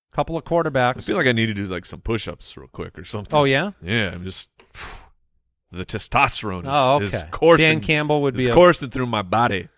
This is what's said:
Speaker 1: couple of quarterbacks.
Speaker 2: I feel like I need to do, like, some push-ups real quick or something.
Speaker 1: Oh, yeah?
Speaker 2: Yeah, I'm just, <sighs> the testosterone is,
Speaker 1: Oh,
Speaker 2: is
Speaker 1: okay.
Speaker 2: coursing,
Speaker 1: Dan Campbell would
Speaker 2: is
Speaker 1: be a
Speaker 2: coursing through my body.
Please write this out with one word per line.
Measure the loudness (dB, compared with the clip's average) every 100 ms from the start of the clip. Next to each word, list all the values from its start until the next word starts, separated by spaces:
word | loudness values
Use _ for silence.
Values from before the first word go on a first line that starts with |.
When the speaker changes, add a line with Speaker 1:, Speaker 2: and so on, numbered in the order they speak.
| _
Speaker 1:
couple | -6 -4
of | -4
quarterbacks. | -2 0 0 2 0 0
Speaker 2:
I |
feel | -4 0
like | 2
I |
need | 2 0
to |
do, | -2 -4
like, | -6
some | -8 -12
push-ups | -4 -4 -6 -12 -16 -20
real | -18
quick | -14 -14 -14
or |
something. | -12 -10 -2 2
Speaker 1:
Oh, |
yeah? | 2 2 -2 -8
Speaker 2:
Yeah, | -4 -2 -2
I'm | -6
just, | -10 -12 -14 _ _
<sighs> | -18 -18 -18 -20 _ _ _ _ _ _
the | -12 -8
testosterone | -8 -2 0 2 0 -6 -6
is, | -2
Speaker 1:
Oh, | 2 4 2
Speaker 2:
is | 0
Speaker 1:
okay. | -4 -6
Speaker 2:
coursing, | 2 6 6 6
Speaker 1:
Dan | 2
Campbell | 0 0 0 0
would | 0 0
Speaker 2:
is | 2
Speaker 1:
be |
a |
Speaker 2:
coursing | 6 6 6 -2
through | -6 -4
my | -2
body. | 0 2 2 0 -8